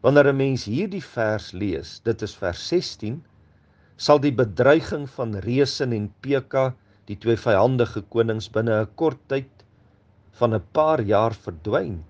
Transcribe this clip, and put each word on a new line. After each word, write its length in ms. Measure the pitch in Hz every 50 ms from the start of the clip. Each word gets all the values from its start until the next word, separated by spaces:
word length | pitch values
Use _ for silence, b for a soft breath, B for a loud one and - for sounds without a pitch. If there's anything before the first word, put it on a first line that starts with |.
Wanneer 300 | - 123 143 143 135 143
'n 40 | 135
mens 280 | 135 135 139 131 113 -
hierdie 400 | 101 110 143 208 202 190 190 -
vers 480 | - - 120 113 107 107 104 - -
lees, 480 | - 92 101 101 85 71 69 - - - _
dit 180 | 117 113 113
is 120 | 110 95 -
vers 340 | - 101 90 87 - - -
sestien, 540 | 170 180 180 - - - - 107 123 165 - _ _ _ b b b b b b b b b b b b
sal 200 | - - 147 147 135
die 80 | 147
bedreiging 720 | 123 104 127 107 90 - 123 135 151 165 - - - 151 143 135 -
van 180 | - 123 113 104 98 90
Resen 480 | 107 120 135 143 127 - - 143 127
en 140 | 117 107 104 101 - _ -
Peka, 460 | 135 139 135 131 _ - 135 131 131 127 b b b b b b -
die 80 | 104 -
twee 160 | - 113 110
vyandige 640 | 107 - 123 104 95 107 127 131 123 120 - - 110 98 _ -
konings, 320 | 113 113 113 110 110 107 -
binne 280 | - 110 113 117 110 107
'n 120 | 110 98 -
kort 220 | - 165 156 135 - _ _
tyd 360 | 135 139 135 - _ _ _ _ b b b b b b b b _ _ _ _ _ -
van 160 | 120 117 110
'n 100 | 104 - -
paar 300 | _ 151 156 156 160 139
jaar 320 | 110 101 107 101 110 113 107
verdwyn. 640 | - _ - 87 80 78 104 107 165 190 143 98 82 80